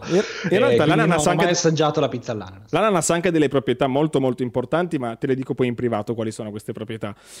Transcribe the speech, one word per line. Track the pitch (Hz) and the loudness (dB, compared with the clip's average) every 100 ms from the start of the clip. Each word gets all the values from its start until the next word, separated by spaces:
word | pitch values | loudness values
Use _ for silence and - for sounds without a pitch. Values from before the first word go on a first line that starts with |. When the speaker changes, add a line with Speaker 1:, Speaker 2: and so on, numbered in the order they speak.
| - | -2
Speaker 1:
In, | 170 | -2
in | |
Speaker 2:
Eh, | 208 - 185 180 | -2 -6 -2 2
Speaker 1:
realtà | 262 233 | 4 4
Speaker 2:
quindi | 151 | 4
Speaker 1:
l'ananas | 175 165 170 | 4 4 2
Speaker 2:
non | 151 | 2
ho | |
Speaker 1:
anche | 175 | 2
Speaker 2:
mai | 175 | 2
assaggiato | 170 165 156 151 151 | 2 2 2 2 2
la | 135 | 0
pizza | 123 117 | -2 -8
all'ananas. | 110 95 - - | -8 -10 -16 -4
Speaker 1:
L'ananas | 156 214 185 151 | 0 2 2 2
ha | |
anche | 170 175 | 2 2
delle | 160 143 | 2 2
proprietà | 139 127 120 139 | 2 0 0 0
molto, | 131 156 151 | 2 2 2
molto | 131 120 | 0 0
importanti, | 123 127 123 160 180 156 | -2 -4 -2 -2 -2 -4
ma | 120 117 | -6 -4
te | 139 | -2
le | 131 | -2
dico | 135 143 | -2 -2
poi | 123 | -2
in | 117 | 0
privato | 123 110 107 113 | -2 -2 -2 -4
quali | 110 | -6
sono | 104 110 | -6 -10
queste | 104 - | -10 -10
proprietà. | 113 110 110 104 101 - - | -10 -10 -10 -10 -12 -18 -20